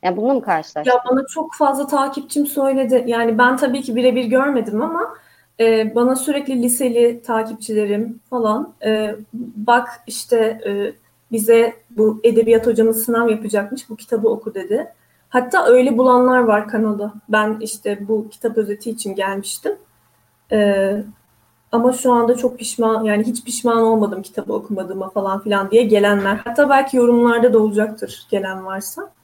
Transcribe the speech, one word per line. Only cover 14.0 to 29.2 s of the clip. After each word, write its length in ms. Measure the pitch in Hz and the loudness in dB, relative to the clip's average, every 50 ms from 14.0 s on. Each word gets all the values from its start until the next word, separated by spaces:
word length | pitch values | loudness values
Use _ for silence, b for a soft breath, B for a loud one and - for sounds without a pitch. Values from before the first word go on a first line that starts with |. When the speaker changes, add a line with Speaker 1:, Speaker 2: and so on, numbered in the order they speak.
| - _ 240 214 208 220 | -8 _ -4 0 0 0
Speaker 2:
oku." 260 | 226 220 - 220 - | 0 0 -6 -10 -10
dedi. 380 | 196 180 180 208 262 330 - b b b b b b b b | -10 -6 -4 -4 -4 -4 -6 b b b b b b b b
Hatta 380 | - 254 247 247 - 370 - | -2 -2 -2 2 0 0 4
öyle 320 | - 233 254 247 269 233 226 | 6 6 6 6 4 2 2
bulanlar 420 | 254 254 247 247 254 254 254 254 | 4 4 6 6 4 4 4 4
var 280 | 240 220 208 208 208 - | 4 4 2 0 0 -2
kanala. 460 | - 214 220 214 208 202 208 214 - - _ - | -2 -2 0 0 -2 -4 -6 -8 -10 -12 _ -2
Ben 280 | 214 214 214 214 220 220 | 0 0 0 0 -2 -6
işte 480 | 220 208 - - - 208 202 202 202 202 | -8 -12 -12 -8 -6 -6 -6 -6 -4 -4
bu 200 | 220 214 214 214 | -4 -4 -4 -6
kitap 260 | - - - 226 233 226 | -14 -8 -8 -4 -2 -2
özeti 320 | 214 202 208 208 - 240 | -2 -2 -6 -8 -8 -10
için 240 | 220 - - 202 190 | -10 -8 -8 -8 -6
gelmiştim. 580 | 196 190 196 196 196 202 - - - - 453 415 - _ _ _ _ _ _ _ _ _ _ _ _ _ _ - | -4 -4 -4 -4 -6 -8 -10 -12 -8 -8 -8 -8 -8 _ _ _ _ _ _ _ _ _ _ _ _ _ _ 0
E, 400 | 214 208 202 202 196 196 196 202 208 208 208 214 _ _ _ _ _ _ _ _ _ _ _ - | 2 2 2 2 2 0 0 -2 -4 -6 -10 -16 _ _ _ _ _ _ _ _ _ _ _ -2
ama 200 | 233 233 247 254 | 0 2 2 0
şu 200 | 247 - 254 240 | 0 0 2 2
anda 240 | 240 233 233 247 | 2 4 2 0
çok 220 | 240 - 247 247 - | 0 0 -4 -4 -4
pişman, 460 | 226 - - - 226 220 220 220 226 | -12 -10 -4 -2 0 0 0 0 0
yani 200 | 214 208 208 220 | 0 0 0 0
hiç 200 | 220 226 - - | -2 -4 -6 -8
pişman 340 | - 240 - - 247 226 226 | -10 -10 -4 -2 0 2 2
olmadım 440 | 226 226 226 220 208 202 190 185 202 | 2 2 2 2 0 -2 -4 -8 -12
kitabı 300 | - _ - 196 - - | -10 _ -10 -8 -6 -6
okumadığıma 580 | - - - 208 185 185 175 190 190 190 190 | -8 -6 -6 -8 -8 -6 -8 -8 -10 -10 -6
falan 300 | - 208 196 196 196 202 208 | -6 -4 -4 -2 -4 -4 -4
filan 280 | 214 202 196 196 196 | -2 -2 -2 -2 2
diye 120 | 208 226 247 | 4 4 4
gelenler. 520 | 208 214 202 202 208 208 202 196 196 202 214 - | 6 4 4 4 4 4 2 2 0 -2 -2 -4
Hatta 240 | 247 233 - 294 269 | -6 2 2 4 6
belki 260 | 277 269 277 277 - | 6 4 4 2 2
yorumlarda 560 | 254 240 240 240 233 240 240 233 233 233 247 214 | 2 4 4 4 4 4 4 4 4 4 4 4
da 60 | 226 | 4
olacaktır 680 | 214 214 202 208 214 214 214 - 202 196 - - - _ | 2 4 2 0 -2 -2 -4 -10 -12 -14 -14 -16 -8 _
gelen 360 | - 202 196 190 190 190 190 | -4 -4 -4 -4 -8 -10 -10
varsa. 440 | 185 190 196 202 - - - 403 392 _ _ | -10 -10 -10 -10 -12 -12 -12 -14 -14 _ _